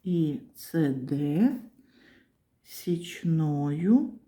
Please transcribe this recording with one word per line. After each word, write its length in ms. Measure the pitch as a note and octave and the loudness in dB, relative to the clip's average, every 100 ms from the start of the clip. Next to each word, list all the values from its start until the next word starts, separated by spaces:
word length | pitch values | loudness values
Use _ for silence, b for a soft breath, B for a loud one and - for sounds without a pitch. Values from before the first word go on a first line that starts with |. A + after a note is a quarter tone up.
і 360 | F#3 E3+ D3+ C#3 - - | 0 0 0 -2 -10 -20
Ц 380 | - E3 D3 | -4 0 0
Д 600 | C3 C3 C#3+ D3 D#3 B3 C4 - _ b b b b b _ _ _ | 0 -4 -2 0 4 2 2 -12 _ b b b b b _ _ _
січною 1500 | - - - E3+ - - E3+ D#3+ D3+ D3 C#3+ D3 F3+ B3 - - | -20 -10 -4 -4 -4 -6 0 2 2 0 -2 0 4 4 2 -8